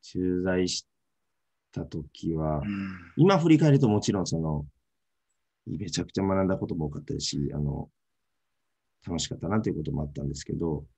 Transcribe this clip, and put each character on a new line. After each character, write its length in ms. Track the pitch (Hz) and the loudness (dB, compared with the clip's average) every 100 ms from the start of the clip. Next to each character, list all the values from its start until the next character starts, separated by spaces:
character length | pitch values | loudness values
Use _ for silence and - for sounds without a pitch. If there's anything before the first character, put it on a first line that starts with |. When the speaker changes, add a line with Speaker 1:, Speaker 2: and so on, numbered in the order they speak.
Speaker 1:
駐 400 | - - 92 90 | -10 -4 -2 0
在 260 | 92 92 92 | 0 2 0
し 180 | - - _ _ _ _ _ _ _ _ | -2 -10 _ _ _ _ _ _ _ _
た 120 | - | -10
時 500 | 78 82 76 - 82 | -8 -8 -10 -8 -4
は、 260 | 80 78 76 | -2 0 -2
Speaker 2:
う 40 | |
ん。 20 | 101 101 95 92 - - | -2 -6 -6 -10 -12 4
Speaker 1:
今 220 | 170 190 | 6 6
振 120 | 165 | 6
り 80 | 156 | 6
返 140 | 160 | 8
る 60 | 139 | 6
と 100 | 123 | 6
も 120 | 104 | 4
ち 120 | - | 2
ろ 100 | 101 | 0
ん 40 | 85 | 0
そ 120 | 82 | -2
の、 280 | 80 76 73 _ _ _ _ _ _ _ _ _ - | -2 -2 -6 _ _ _ _ _ _ _ _ _ -10
め 240 | 78 82 | -8 -6
ち 100 | 73 | -6
ゃ 40 | |
く 80 | - | -4
ち 80 | - | -2
ゃ 40 | |
学 200 | 98 95 | 0 2
ん 40 | 95 | 2
だ 80 | - | 0
こ 100 | 78 | -2
と 80 | |
も 120 | 82 76 | -4 -4
多 40 | |
か 100 | 73 | -6
っ 20 | |
た 160 | 73 73 | -8 -6
し、 300 | 73 76 71 | -4 -4 -4
あ 40 | 73 | -2
の、 300 | 73 71 - _ _ _ _ _ _ _ _ _ _ _ - | -4 -4 -8 _ _ _ _ _ _ _ _ _ _ _ -6
楽 120 | 85 | -6
し 100 | - | -4
か 60 | |
っ 40 | - | -6
た 100 | 82 | -2
な 120 | 107 | 0
と 80 | 107 | 0
い 40 | |
う 40 | 85 | -4
こ 60 | |
と 100 | 76 | -4
も 100 | 71 | -4
あ 20 | 73 | -6
っ 60 | |
た 100 | 71 | -6
ん 60 | 71 | -6
で 60 | |
す 100 | 71 | -8
け 100 | - | -6
ど 300 | 76 82 73 73 | -4 -2 -4 -8